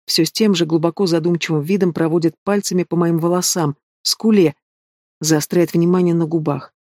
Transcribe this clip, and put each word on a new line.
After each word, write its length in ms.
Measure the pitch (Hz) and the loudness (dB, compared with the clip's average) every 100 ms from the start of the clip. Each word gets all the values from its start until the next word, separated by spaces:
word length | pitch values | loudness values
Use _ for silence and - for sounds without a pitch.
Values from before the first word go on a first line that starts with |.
все 220 | - - 160 | -4 0 0
с 40 | |
тем 240 | - 220 | 2 2
же 120 | 175 160 | 2 0
глубоко 400 | 165 165 160 190 | 0 0 -2 0
задумчивым 560 | 170 170 170 - 156 | 0 0 -2 -2 -4
видом 320 | 147 196 185 | 0 0 0
проводит 400 | 165 165 170 160 - | 0 0 0 0 -4
пальцами 380 | - 202 - 180 | -4 -2 -2 -2
по 140 | 170 170 | -2 0
моим 220 | 170 165 | 0 0
волосам, 600 | 170 180 175 185 151 143 _ _ | 0 -2 -2 -2 -4 -4 _ _
скуле, 540 | - - 220 208 160 - _ _ _ _ _ - | -8 -2 2 4 2 0 _ _ _ _ _ -6
заостряет 500 | 156 151 - 185 165 | 0 0 0 0 2
внимание 420 | 170 170 185 175 | 2 2 2 2
на 120 | 170 160 | 0 0
губах. 480 | 165 156 139 - _ _ | -2 -2 -6 -8 _ _